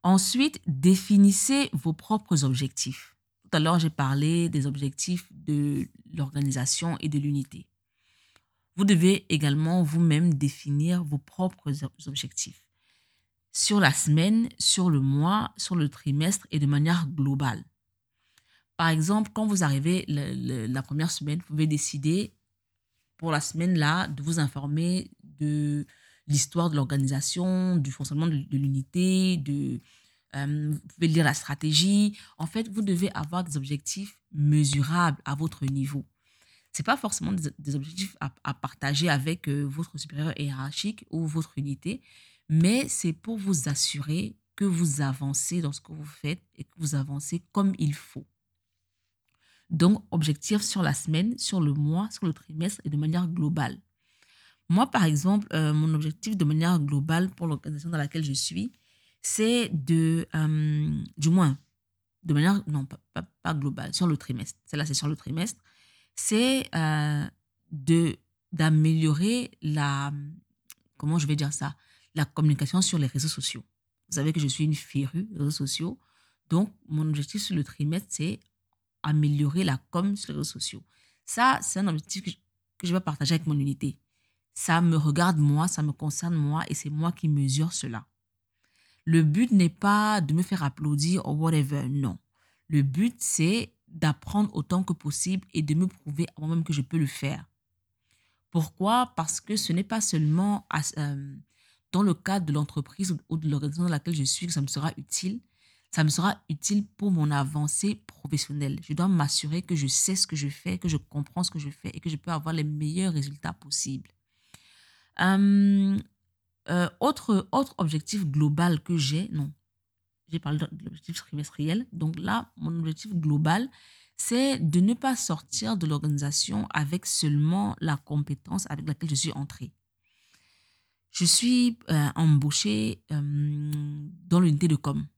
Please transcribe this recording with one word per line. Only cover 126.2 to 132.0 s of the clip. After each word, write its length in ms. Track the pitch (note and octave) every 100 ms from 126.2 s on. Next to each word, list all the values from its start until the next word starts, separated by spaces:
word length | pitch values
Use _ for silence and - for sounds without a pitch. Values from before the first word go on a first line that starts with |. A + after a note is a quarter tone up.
| C#3+ D3 - - -
avec 320 | - C#3+ F3+ -
seulement 680 | - D#3 D3 D3+ F#3 G#3 -
la 160 | D#3+ C#3+
compétence 720 | - D3 C#3+ C#3+ - F#3+ -
avec 180 | D3 D#3
laquelle 220 | D3 E3
je 60 |
suis 180 | C#3 D#3
entrée. 400 | - C#3+ - B2+ _ _ _ _ _ _ _ _ _ _ _ _ _ _
Je 140 | -
suis, 540 | F3 - A#3+ B3 B3 A#3 -
euh, 220 | D#3